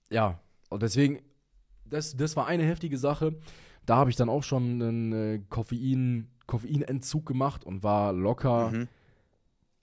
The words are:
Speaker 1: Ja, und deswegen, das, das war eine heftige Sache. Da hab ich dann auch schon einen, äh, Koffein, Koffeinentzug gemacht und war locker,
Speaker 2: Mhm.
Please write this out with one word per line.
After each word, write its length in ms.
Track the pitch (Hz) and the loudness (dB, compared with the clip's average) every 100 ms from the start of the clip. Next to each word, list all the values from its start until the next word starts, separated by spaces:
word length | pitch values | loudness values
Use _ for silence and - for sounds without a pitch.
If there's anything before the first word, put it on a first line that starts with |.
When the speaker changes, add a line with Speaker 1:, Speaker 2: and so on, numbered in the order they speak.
| - | -4
Speaker 1:
Ja, 300 | 113 107 85 _ _ - | 0 0 -2 _ _ -10
und 120 | 104 | -2
deswegen, 380 | 110 110 143 147 - _ _ _ _ - | 0 4 2 2 -12 _ _ _ _ -20
das, 320 | - - 156 127 | -8 -6 -4 -4
das 200 | 156 156 | -2 0
war 100 | 123 | 0
eine 180 | 175 | 2
heftige 320 | 156 165 170 135 | 2 0 -2 0
Sache. 420 | 139 147 156 160 - - - - | 0 2 0 -2 -10 -20 -20 -8
Da 120 | - 120 | 2 4
hab 120 | 131 | 6
ich 80 | 120 | 4
dann 120 | 117 | 2
auch 120 | 139 | 0
schon 380 | 135 131 123 120 | 0 0 0 0
einen, 320 | 117 117 113 | 0 0 -2
äh, 260 | 110 107 107 101 | 0 -2 -4 -4
Koffein, 760 | 117 - 120 131 131 127 120 113 _ - | -6 -4 -2 0 2 2 0 -4 _ -4
Koffeinentzug 800 | 117 123 143 139 135 - 156 156 | -4 -2 -2 -2 -4 -2 -4 -2
gemacht 380 | 131 139 - | 0 -2 -2
und 180 | - 95 | -8 -4
war 300 | 104 104 101 | 0 2 2
locker, 580 | 90 98 123 135 117 113 | 2 0 2 2 2 2
Speaker 2:
Mhm. 180 | 113 120 _ _ _ _ _ _ _ _ _ | -2 -6 _ _ _ _ _ _ _ _ _